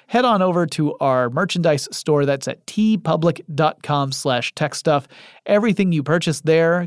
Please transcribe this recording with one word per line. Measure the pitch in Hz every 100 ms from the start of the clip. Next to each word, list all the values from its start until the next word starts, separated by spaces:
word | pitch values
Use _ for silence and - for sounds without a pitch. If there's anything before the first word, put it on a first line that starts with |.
| _
head | 233
on | 247 208
over | 185 175 165
to | - 147 -
our | 135 127 123
merchandise | 135 190 180 170 147 -
store. | - - 147
That's | 139 139 131
at | - -
T | - 220 214
public | - 165 165 - -
dot | 147 156 -
com | - 143 139
slash | 135 143 123 -
tech | - 151
stuff. | - - 143 - - - - -
Everything | 208 226 190 190
you | 160
purchase | 139 170 170 147
there | 151 160 165 175